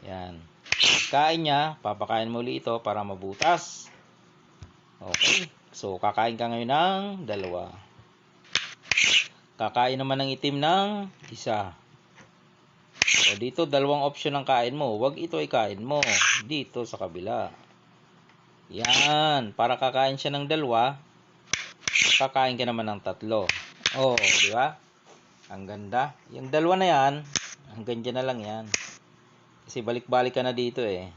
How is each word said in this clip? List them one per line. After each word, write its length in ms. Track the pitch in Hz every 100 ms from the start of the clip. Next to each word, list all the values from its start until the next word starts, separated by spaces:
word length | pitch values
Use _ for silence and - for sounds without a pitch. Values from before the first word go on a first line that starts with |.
Ayan. 360 | 95 92 90 87 85 _ - - - - -
Pagkain 360 | 139 151 165
niya, 360 | 156 143 151 151
papakain 480 | 104 101 104 113 113
mo 160 | 117
ulit 160 | 123 131
ito 160 | - 117
para 160 | 107 104
mabutas. 840 | 101 95 95 98 165 170 - - - - - _ _ _ _ - - - _ _
Okay. 480 | 92 87 - - 175 - _
So, 240 | - 104 92
kakain 400 | 104 101 117 113
ka 120 | 117
ngayon 240 | 117 120
ng 320 | 143 180 190 202 196
dalawa. 640 | 139 101 95 87 90 92 - - - _ _ _ - - - - - - - - - - _ -
Kakain 400 | 107 117 123 131
naman 240 | 135 135
ng 160 | 135 131
itim 240 | 143 139
ng 480 | 147 185 196 208 196 - -
isa. 400 | 113 - 107 98 82 _ - _ - - _ _ _ _ _ _ - - - -
O, 80 | 101
dito, 240 | 120 131
dalawang 400 | 160 139 139 143
option 320 | 143 143 156 143
ang 80 |
kain 320 | 131 131 120 143
mo. 240 | 143 107
Wag 160 | 131 151
ito 240 | 170 160
ikain 400 | 151 131 107 101
mo. 240 | 117 147 120 113 - -
Dito 400 | 107 151 131 123
sa 160 | 113 104
kabila. 480 | 92 82 95 117 95 - - - _ _ _ _ _ _ _ _ _
Yan. 880 | 92 120 - 143 151 156 143 113 -
Para 240 | 117 123
kakain 400 | 131 131 135 135
siya 80 | 151 143
ng 80 |
dalawa, 560 | 143 156 139 113 123 139 - _ _ _ - - - - - - - -
kakain 400 | 135 135 131 120
ka 80 | 123
naman 160 | 117
ng 160 | 110 104
tatlo. 480 | 98 92 107 110 90 - - - - 127
O, 160 | 135 123
di 320 | - - -
ba? 240 | 110 139 156 _ _ _ - _ _ -
Ang 160 | 98
ganda. 480 | 95 104 101 117 143 - - 127
Yung 160 | 131
dalawa 220 | 151 165 185
na 120 | 185
yan, 200 | 151 135 147 147 143 - - -
hanggang 320 | 104 110 117
dyan 160 | 117 123
na 60 | 131
lang 160 | 123
yan. 200 | 107 110 110 98 - - _ _ _ _ _ _
Kasi 160 | - -
balik-balik 560 | 113 120 - 123 127 127
ka 80 |
na 80 | 127
dito 320 | 123 123 120
eh. 240 | 117 92 92